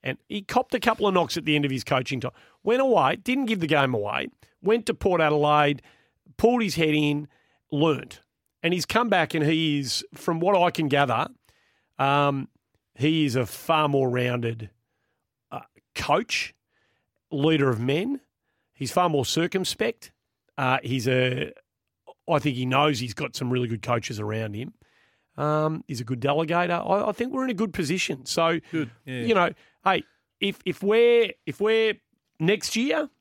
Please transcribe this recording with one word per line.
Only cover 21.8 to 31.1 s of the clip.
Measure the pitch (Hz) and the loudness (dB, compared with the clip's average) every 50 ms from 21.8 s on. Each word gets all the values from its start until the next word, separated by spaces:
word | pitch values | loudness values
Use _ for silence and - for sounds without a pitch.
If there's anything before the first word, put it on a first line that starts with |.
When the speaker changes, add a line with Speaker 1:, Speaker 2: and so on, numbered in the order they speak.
| _ _ _ _ _ - - _ _ - | _ _ _ _ _ -20 -20 _ _ 0
Speaker 1:
I | 170 147 | 0 0
think | 127 151 127 123 | 0 0 -2 -2
he | 127 | -2
knows | 127 127 135 151 151 147 113 | 0 2 2 2 2 0 -2
he's | 127 120 104 | -4 -8 -8
got | - 156 135 - - | -8 -8 -8 -6 -6
some | 135 123 | -4 -2
really | 123 127 123 113 | -2 -2 -2 -2
good | 117 107 | -4 -6
coaches | - - 120 117 110 - 117 104 | -2 -2 -2 -2 -2 -6 -8 -8
around | 107 104 107 110 113 107 101 | -6 -6 -6 -6 -6 -8 -8
him. | 104 123 160 - _ _ _ _ _ _ _ _ _ _ _ _ - | -10 -12 -14 -16 _ _ _ _ _ _ _ _ _ _ _ _ -6
Um, | 143 151 151 151 156 156 160 - - - | -4 -2 0 0 0 -2 -4 -6 -8 -10
he's | 143 113 | -10 -10
a | 123 | -6
good | 113 131 120 | -6 -6 -2
delegator. | - - 143 156 165 156 170 170 175 175 175 170 - - | -2 0 0 0 0 0 0 -2 0 0 -2 -4 -2 0
I, | 180 202 208 214 | 0 0 0 -2
I | 202 | -2
think | - 240 254 269 | -2 -4 -4 -4
we're | 262 262 | -4 -4
in | 262 | -4
a | 240 | -2
good | 175 220 208 - | -2 -4 -4 -2
position. | - 175 131 170 185 - - 160 139 127 | -4 -2 -2 -2 -2 -2 -4 -4 -8 -6
So, | - - - 165 165 170 165 - - | -6 -2 0 2 2 0 -2 -4 -6
Speaker 2:
Good, | - 160 147 117 - _ _ | -6 -6 -6 -6 -8 _ _
yeah. | - 131 127 | -12 -8 -4
Speaker 1:
you | 117 233 226 | 0 2 4
know, | 196 175 - 170 _ _ _ _ _ _ | 4 4 2 0 _ _ _ _ _ _
hey, | 190 190 170 - _ _ _ _ _ _ _ | 0 0 0 -2 _ _ _ _ _ _ _
if, | - 196 190 - _ | -4 -4 -4 -4 _
if | 185 175 - 196 | -6 -6 -4 0
we're, | 196 214 226 233 240 | 2 4 6 6 6